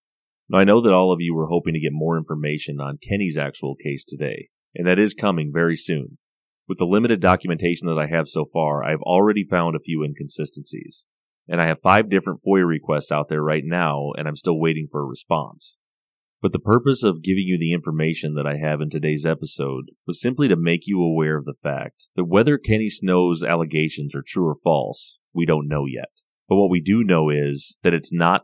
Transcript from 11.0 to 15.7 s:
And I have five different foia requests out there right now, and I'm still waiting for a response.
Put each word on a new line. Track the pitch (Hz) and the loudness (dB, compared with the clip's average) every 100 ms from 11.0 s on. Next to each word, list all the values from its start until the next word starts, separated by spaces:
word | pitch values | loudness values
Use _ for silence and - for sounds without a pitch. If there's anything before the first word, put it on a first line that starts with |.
| _ _ _ _ - | _ _ _ _ -6
And | 85 | -2
I | 82 | 0
have | 80 | 0
five | 92 104 107 | 4 4 4
different | 95 95 73 | 0 0 -6
foia | 95 95 87 | 2 4 4
requests | 78 - 76 - | 0 0 -2 0
out | 76 76 | -4 -2
there | 76 | -2
right | 76 78 | 0 -2
now, | 76 87 80 71 71 - | -2 -2 0 -2 -6 -6
and | 78 | -8
I'm | 76 | -4
still | 90 78 | -2 0
waiting | 82 78 76 | 0 -2 -6
for | 76 | -6
a | 69 | -8
response. | 64 - 80 62 - - | -10 -4 -4 -4 -14 -20